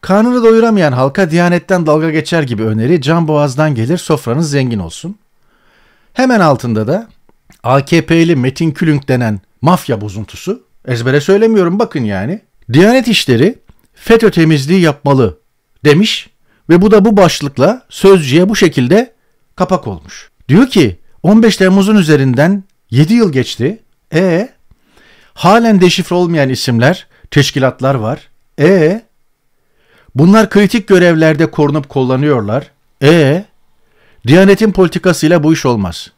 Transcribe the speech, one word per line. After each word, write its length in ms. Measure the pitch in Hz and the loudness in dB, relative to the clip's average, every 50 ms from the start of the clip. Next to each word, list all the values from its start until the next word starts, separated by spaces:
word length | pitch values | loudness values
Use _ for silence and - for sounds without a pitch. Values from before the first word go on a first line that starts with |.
"Karnını 420 | - - 185 202 220 247 247 247 226 | -4 -2 0 0 0 0 -2 2 2
doyuramayan 480 | 226 220 226 226 233 220 202 175 151 | 2 4 4 2 2 2 0 0 0
halka 400 | 127 123 131 139 139 - 196 165 | 0 0 -2 -2 -2 -2 -4 -2
Diyanet'ten 540 | 151 170 175 175 175 175 170 _ 196 180 170 | 0 0 0 0 0 -2 -2 _ -4 -2 0
dalga 240 | 156 151 156 156 165 | 0 0 0 0 -2
geçer 340 | 151 151 139 - - 165 156 | -4 -4 -4 -2 -4 -4 -4
gibi 200 | 127 120 104 110 | -4 -4 -4 -4
öneri, 380 | 110 110 110 113 127 175 175 | -4 -2 -2 0 0 0 0
can 260 | 131 135 165 170 165 156 | 0 -2 -2 -2 0 -2
boğazdan 480 | 156 147 147 143 123 135 156 156 143 | 0 -2 -2 -2 -2 -2 -2 -2 -2
gelir, 220 | 113 110 120 165 175 | -2 -2 -4 -4 -6
sofranız 540 | - - 165 143 - - 117 143 170 151 | -2 -4 -4 -4 -4 -6 -4 -4 -4 -4
zengin 280 | 143 143 131 127 117 104 | -2 -4 -4 -2 -4 -6
olsun." 360 | 90 80 - - - 165 208 _ _ _ _ _ _ _ _ _ _ _ _ _ _ _ _ _ _ _ _ | -8 -10 -12 -14 -16 -16 -16 _ _ _ _ _ _ _ _ _ _ _ _ _ _ _ _ _ _ _ _
Hemen 260 | - 262 254 247 220 | -4 -2 0 2 2
altında 480 | 185 156 143 117 - 120 113 107 110 104 | 2 2 0 0 -2 -4 -4 -4 -2 -2
da 200 | 151 196 233 - _ _ _ _ _ _ _ _ - _ _ | -4 -6 -6 -10 _ _ _ _ _ _ _ _ -20 _ _
A 220 | 117 127 139 139 | -2 -2 -2 0
K 200 | - - 170 160 | 0 -2 -2 0
P'li 300 | - 165 165 165 165 170 | 0 0 0 2 0 0
Metin 360 | 139 123 135 135 - 170 160 | -2 -2 -4 -4 -4 -4 -4
Külünk 360 | 143 - 185 160 151 143 139 - | -4 -4 -2 -2 -2 -2 -2 -4
denen 340 | 131 123 123 113 107 98 _ _ _ _ | -4 -2 -2 -4 -4 -6 _ _ _ _
mafya 400 | - 147 180 - - - 127 107 | -2 0 0 -2 -2 -6 -8 -6
bozuntusu, 600 | 107 107 92 104 107 - - - - - 202 254 _ _ _ _ _ | -6 -10 -10 -12 -14 -14 -16 -16 -10 -10 -10 -10 _ _ _ _ _
ezbere 360 | - 123 117 117 127 131 147 | -8 -6 -4 -2 0 0 0
söylemiyorum 580 | 139 - 190 208 220 226 226 208 185 170 175 202 | 0 2 0 2 2 2 2 0 0 0 -2 -2
bakın 240 | 233 220 - 156 120 | -4 -4 -4 -6 -6
yani, 380 | 107 101 95 98 120 170 220 _ _ _ _ _ - 113 | -4 -4 -6 -6 -8 -8 -10 _ _ _ _ _ -2 2
"Diyanet 340 | 139 175 208 240 262 240 247 | 2 4 4 4 2 0 0
İşleri 520 | 220 - - - 127 113 127 190 269 _ _ _ - _ _ _ _ | -2 -2 0 0 0 2 2 0 -2 _ _ _ -20 _ _ _ _
feto 360 | _ - - 226 226 233 208 | _ -2 0 0 2 2 2
temizliği 520 | - - 165 156 156 143 135 139 175 190 | 2 2 0 2 0 0 0 0 0 0
yapmalı." 560 | 175 160 139 - _ 143 139 131 123 101 85 _ _ _ _ _ _ _ _ _ - | 2 0 -2 -2 _ 0 0 2 2 0 -2 _ _ _ _ _ _ _ _ _ 0
demiş 440 | 147 147 160 208 220 - - - _ _ _ _ _ _ _ _ - | 2 2 2 2 -2 -4 -8 -12 _ _ _ _ _ _ _ _ 0
ve 120 | 160 175 | 2 2
bu 100 | 185 214 | 4 4
da 140 | 202 214 196 | 4 4 4
bu 120 | 226 220 196 | 2 2 4
başlıkla 680 | 190 160 - - 143 143 - - 127 170 226 254 _ _ | 2 2 0 -4 -8 -10 -4 -2 0 0 0 -4 _ _
Sözcü'ye 600 | - - - 190 196 185 151 131 127 160 180 190 | -14 0 4 4 4 4 2 0 0 0 0 0
bu 60 | 226 | 0
şekilde 580 | - - 170 143 - 127 123 160 214 247 254 _ _ _ _ _ _ _ _ _ | 0 0 0 0 0 -2 0 0 0 0 -2 _ _ _ _ _ _ _ _ _
kapak 320 | - 185 180 190 180 - 113 | -6 -4 -2 -2 -6 -4 -8
olmuş. 420 | 95 82 _ - - - - _ _ _ _ - | -12 -12 _ -20 -20 -20 -20 _ _ _ _ 0
Diyor 180 | 127 185 262 254 | 2 4 4 4
ki, 320 | - 208 151 110 87 - - _ _ _ - | 2 0 0 0 0 -6 -16 _ _ _ 0
"On 200 | 165 208 220 226 | 2 2 4 4
beş 140 | 226 190 - | 2 2 2
Temmuz'un 380 | 196 185 190 196 196 196 214 | 0 2 2 2 2 2 2
üzerinden 680 | 208 185 151 156 139 135 131 123 120 147 170 196 202 190 _ _ _ _ _ | 0 2 2 2 2 2 0 0 0 0 0 0 -2 -6 _ _ _ _ _
yedi 240 | - 123 151 156 220 | 0 0 0 2 2
yıl 180 | 240 226 185 | 2 2 0
geçti. 480 | 143 131 120 - - - 113 143 208 226 _ _ _ _ _ _ - | 0 -2 -4 -4 -6 -4 -4 -4 -4 -6 _ _ _ _ _ _ -2
E, 360 | 156 185 185 165 170 208 262 _ _ _ _ _ _ _ _ _ _ _ _ _ _ _ _ _ | -2 0 0 0 -2 -4 -6 _ _ _ _ _ _ _ _ _ _ _ _ _ _ _ _ _
halen 480 | - - 170 202 233 233 226 214 190 | -4 0 2 2 4 4 2 2 4
deşifre 340 | 180 180 165 - 180 - 180 | 4 2 2 0 -4 -4 -2
olmayan 340 | 175 180 175 170 156 139 135 | -2 -2 -2 0 -2 -2 -2
isimler, 580 | 127 120 - - 120 113 117 139 180 - - _ _ _ _ - | -2 -6 -4 -4 -2 0 0 0 0 -2 -8 _ _ _ _ -4
teşkilatlar 640 | - 147 139 - - 143 127 123 123 _ 123 135 139 | -2 -2 -2 0 -2 -2 -2 -2 -2 _ -4 -2 -2
var. 240 | 131 107 110 135 156 - _ _ _ _ _ _ - | -2 -4 -6 -6 -8 -10 _ _ _ _ _ _ -2
E, 420 | 143 160 196 190 156 156 185 226 - _ _ _ _ _ _ _ _ _ _ _ _ _ _ _ _ _ _ _ _ _ _ | 0 2 2 4 2 0 0 -2 -8 _ _ _ _ _ _ _ _ _ _ _ _ _ _ _ _ _ _ _ _ _ _
bunlar 340 | 120 151 175 196 220 220 208 | 0 2 4 4 4 2 2
kritik 380 | - 202 208 190 - 240 190 - | 2 2 2 2 0 -4 0 2
görevlerde 640 | 196 185 180 175 170 160 160 160 156 143 165 160 | 2 2 4 2 2 2 2 0 2 0 -2 -4
korunup 380 | - - 151 143 143 156 139 - | 0 -2 -2 -2 -2 -4 -6 -6
kullanıyorlar. 840 | - 143 131 123 127 127 143 151 143 123 110 104 107 135 139 - _ _ _ _ _ _ - | -6 -4 -2 -2 -2 -2 0 0 -2 -2 -2 -4 -4 -6 -6 -8 _ _ _ _ _ _ 0
E, 420 | 139 160 170 151 135 143 175 208 _ _ _ _ _ _ _ _ _ _ _ _ _ _ _ _ 110 | 2 2 4 2 2 0 -2 -4 _ _ _ _ _ _ _ _ _ _ _ _ _ _ _ _ 2
Diyanet'in 440 | 139 175 190 196 202 190 220 220 | 4 4 6 4 4 2 2 -2
politikasıyla 720 | 185 190 185 170 - 185 - 185 170 - - - 175 170 147 | 0 0 0 0 0 -2 -2 -2 -2 0 0 0 0 2 2
bu 100 | 151 160 | 0 -2
iş 120 | - - | 0 -2
olmaz." 460 | 135 120 113 98 90 82 - - - _ | -4 -2 -2 -4 -6 -8 -12 -16 -20 _